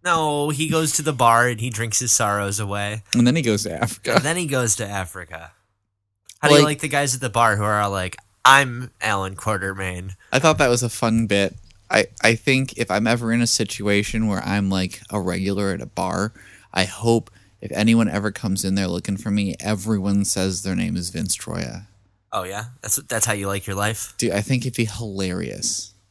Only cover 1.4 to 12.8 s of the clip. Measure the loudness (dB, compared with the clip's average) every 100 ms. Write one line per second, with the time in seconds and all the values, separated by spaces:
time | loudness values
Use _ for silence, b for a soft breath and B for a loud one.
1.4 | 4 0 -4 -4 -2 -2 0 2 2 0
2.4 | 0 -2 -4 -2 -4 -6 -4 2 4 4
3.4 | 2 0 -2 -4 -4 -4 0 2 2 -2
4.4 | -2 -2 0 -2 -4 -6 -8 -10 -14 -16
5.4 | -18 _ _ _ _ _ _ _ _ -2
6.4 | 6 6 6 2 -2 0 0 -2 -2 2
7.4 | 2 4 0 0 0 -2 -6 -10 _ _
8.4 | 8 8 6 -4 -10 _ -2 0 -2 -4
9.4 | -4 -2 -4 -4 -6 -6 -10 -14 b 2
10.4 | 2 4 2 2 0 -2 0 2 2 2
11.4 | 0 -4 -20 -20 _ 0 0 0 0 2
12.4 | 2 0 0 -4